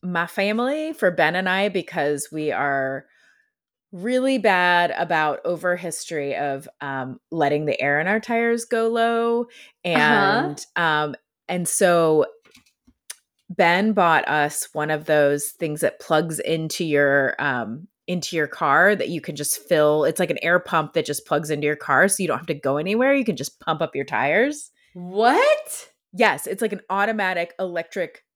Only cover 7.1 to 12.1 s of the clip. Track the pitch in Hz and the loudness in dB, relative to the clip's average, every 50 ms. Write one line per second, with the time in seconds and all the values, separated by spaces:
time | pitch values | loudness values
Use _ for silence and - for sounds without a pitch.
7.1 | 131 - _ _ - 165 151 139 147 147 151 151 - - - 143 143 147 160 180 | -10 -14 _ _ -4 -2 0 0 0 0 0 -2 -2 -2 0 0 0 0 0 0
8.1 | 208 220 220 - 240 233 233 233 233 240 233 _ - 233 226 226 226 233 226 233 | -2 -2 -2 -2 -2 0 0 0 0 -2 -2 _ -2 0 0 0 0 2 0 2
9.1 | 233 233 233 233 233 233 240 240 - - - - _ _ _ 180 170 151 147 151 | 2 0 0 0 0 0 -2 -4 -10 -20 -20 -20 _ _ _ -2 2 2 4 4
10.1 | 147 147 196 196 202 233 285 294 147 147 - _ _ - 170 160 156 151 151 151 | 4 4 4 4 2 2 0 -2 -4 -8 -12 _ _ -2 0 0 2 0 0 -2
11.1 | 143 - _ _ _ _ _ - - 180 175 - - - 208 180 175 170 165 160 | -6 -10 _ _ _ _ _ -6 -6 -4 -4 -2 0 2 4 4 6 6 4 4